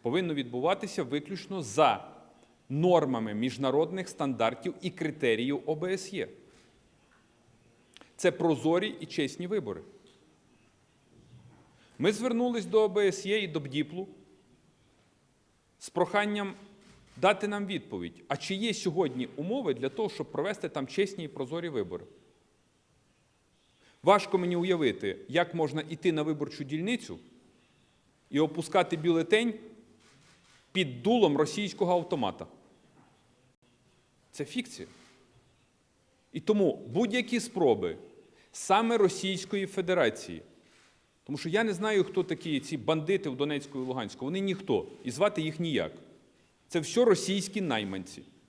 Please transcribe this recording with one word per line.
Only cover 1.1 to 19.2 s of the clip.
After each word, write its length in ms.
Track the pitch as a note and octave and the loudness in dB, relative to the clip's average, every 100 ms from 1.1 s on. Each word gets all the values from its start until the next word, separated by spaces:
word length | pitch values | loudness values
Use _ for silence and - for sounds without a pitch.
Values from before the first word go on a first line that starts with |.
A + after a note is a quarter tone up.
| D3 D3 F#3+ - F#3+ | -4 -4 -12 -8 -8
за 460 | B2+ G#2+ C#3+ G2+ - - - - _ _ _ | -2 6 6 6 -4 -20 -20 -20 _ _ _
нормами 640 | C#3 F3+ E3+ C#3+ A#2+ A2 | 2 6 6 6 0 -2
міжнародних 760 | G#2 B2 G#2+ C3+ C#3 D#3+ F#3 F#3 | -2 -4 0 2 2 2 -2 -8
стандартів 640 | - C#3+ A#2 A2+ B2 F#3 - | -4 -4 2 0 0 -8 -6
і 80 | F3+ | -8
критеріїв 760 | - E3 - B2 A2+ B2+ C#3+ - | -4 -6 0 2 2 0 -2 -2
О 100 | D#3 | -2
Б 180 | F3+ | -2
С 200 | F#3 - | -4 -6
Є. 140 | F#3 - - - - _ _ _ _ _ _ _ _ _ _ _ _ _ - - - | -8 -8 -10 -20 -20 _ _ _ _ _ _ _ _ _ _ _ _ _ -20 -20 0
Це 160 | F3+ | 0
прозорі 640 | - E3+ C#3 D#3+ F3 G#3+ - | 4 2 4 4 2 0 -6
і 60 | D#3 | -8
чесні 420 | - C#3 - F3 | -2 -2 -4 -4
вибори. 340 | G#3 A2+ E2+ - - - _ _ _ _ _ _ _ _ _ _ - - - - - - _ _ - | -4 -4 -8 -12 -20 -20 _ _ _ _ _ _ _ _ _ _ -20 -20 -20 -20 -20 -20 _ _ 0
Ми 120 | E3 | 0
звернулись 540 | G#3 B3 A#3 B3 A#3 F3 | 2 0 2 0 0 2
до 180 | G#3+ | 4
О 60 | G#3+ | 4
Б 180 | F#3+ G3 | 4 2
С 180 | F#3 F#3+ | 0 0
Є 140 | G#3+ | 0
і 80 | F#3 | 0
до 120 | D#3 | -4
бдіплу 480 | C#3 C#3 D3 F3 G3 - - _ _ _ _ _ _ _ _ _ _ _ _ _ _ _ | -4 -2 -2 -6 -10 -14 -20 _ _ _ _ _ _ _ _ _ _ _ _ _ _ _
з 100 | - | -6
проханням 640 | F3 E3+ G#3 G#3 G#3 G3 - - - - - - - | 0 2 2 0 -2 -4 -8 -20 -20 -20 -20 -20 2
дати 300 | F3+ G#3 G#3 | 4 4 -2
нам 180 | G#3 G3 | -4 -4
відповідь, 580 | F3 - G2 F2 - - | -6 -6 -8 -8 -12 -6
а 100 | C#3+ | -6
чи 180 | - F#3+ | -4 -2
є 180 | A3+ | -2
сьогодні 560 | G3+ F#3+ D#3+ D#3+ B2 | -2 -2 0 -2 -2